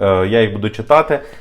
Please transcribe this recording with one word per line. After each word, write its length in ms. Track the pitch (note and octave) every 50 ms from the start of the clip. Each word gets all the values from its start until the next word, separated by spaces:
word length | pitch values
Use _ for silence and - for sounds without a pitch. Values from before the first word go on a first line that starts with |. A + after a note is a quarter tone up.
е, 260 | G#2 G2 F#2+ F#2 F#2 G2
я 140 | A2 A#2
їх 120 | A2+ G#2+ G2+
буду 160 | G#2 G2+ G#2+
читати. 500 | G#2 - G#2+ - C#3+ D#3 D#3 D3+ D3+ C#3 - - - -